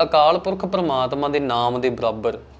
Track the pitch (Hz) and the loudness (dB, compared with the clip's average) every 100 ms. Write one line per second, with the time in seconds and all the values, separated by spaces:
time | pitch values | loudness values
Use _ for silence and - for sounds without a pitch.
0 | 160 156 151 180 190 190 180 190 170 131 | 2 4 4 4 -2 -4 -4 -2 0 0
1 | 127 139 147 143 139 120 120 123 127 127 | -2 -2 -2 0 0 0 0 0 -2 0
2 | 117 107 117 107 - | -2 0 -4 -4 -12